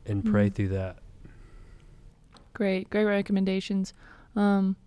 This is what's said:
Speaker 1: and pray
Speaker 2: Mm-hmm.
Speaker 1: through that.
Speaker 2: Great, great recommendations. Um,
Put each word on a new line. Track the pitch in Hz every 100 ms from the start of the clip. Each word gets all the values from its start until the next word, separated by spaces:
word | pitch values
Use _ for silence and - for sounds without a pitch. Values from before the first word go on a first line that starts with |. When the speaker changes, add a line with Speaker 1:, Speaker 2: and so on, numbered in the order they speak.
| -
Speaker 1:
and | 101
pray | - 104 101
Speaker 2:
Mm-hmm. | 98
Speaker 1:
through | 98
that. | 95 92 - - - - - - - - - - - - - - - -
Speaker 2:
Great, | - 202 190 185
great | 208 214
recommendations. | 202 196 196 190 190 - 196 190 - - - - 214
Um, | 202 196 190 190